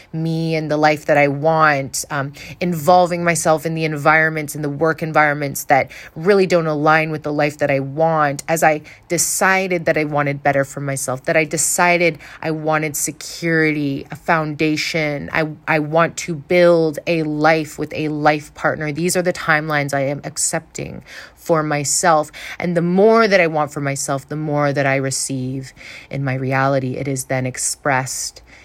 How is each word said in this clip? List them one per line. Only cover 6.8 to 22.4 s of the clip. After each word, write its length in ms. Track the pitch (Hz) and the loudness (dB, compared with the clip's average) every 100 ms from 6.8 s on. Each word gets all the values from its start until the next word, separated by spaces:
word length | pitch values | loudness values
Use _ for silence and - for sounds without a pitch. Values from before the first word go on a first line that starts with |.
| 151 160 156 | 4 4 2
with 120 | 156 | -4
the 100 | 151 | -4
life 240 | 147 151 147 | -2 -2 0
that 120 | 143 | 0
I 100 | 139 | 0
want. 640 | 135 139 165 160 147 143 - | -2 0 0 2 0 -2 -4
As 160 | 165 | 2
I 180 | 165 151 - - - | 2 2 -6 -18 -6
decided 800 | 170 - - 190 190 190 180 170 | -4 -2 0 2 2 0 -2 0
that 120 | 156 | 0
I 80 | 151 | 0
wanted 360 | 147 143 143 | -2 -2 -2
better 220 | 147 139 | 0 0
for 160 | 135 - | -2 -6
myself, 460 | 143 135 - 127 - | -6 -6 -6 -6 -2
that 120 | 160 | 0
I 60 | |
decided 760 | 151 - - - 175 175 170 165 - - | 0 -2 -2 2 2 4 2 -2 -12 -10
I 100 | 165 | -6
wanted 440 | 156 156 156 156 147 | -4 -2 -2 -2 -4
security, 1120 | - 147 - - 170 165 156 151 143 139 - | -6 -8 -12 -6 -2 2 2 0 -2 -4 -8
a 40 | - | -10
foundation, 1120 | - 165 156 147 156 151 - 165 151 143 - | -2 -2 -2 -2 0 0 -2 -2 -2 -4 -4
I, 180 | - 156 151 - | -2 -2 -4 -2
I 120 | 156 | -2
want 380 | 151 160 165 - | 0 2 0 -2
to 180 | - 156 | -8 -8
build 640 | - 180 175 170 160 147 - | 0 4 6 6 2 -2 -2
a 180 | 170 | -2
life 540 | 151 151 151 160 151 - | 0 2 2 2 0 -8
with 160 | 151 | -8
a 140 | - 156 | -4 -4
life 440 | 151 151 151 147 | 0 2 0 -4
partner. 380 | - 156 - 151 | -4 -4 -2 -4
These 260 | 147 175 185 | -2 0 0
are 40 | |
the 120 | 180 | 0
timelines 600 | 180 - 151 156 151 143 | -2 0 0 0 -2 -2
I 80 | 139 | -2
am 200 | 135 143 | -2 -4
accepting 800 | 151 147 - 165 165 - - - - - - _ | -8 -6 -4 -4 -8 -12 -12 -12 -16 -20 -20 _
for 260 | - 165 | 0 0
myself. 680 | 151 147 139 - 180 156 151 - | 0 -2 -2 0 4 4 2 -8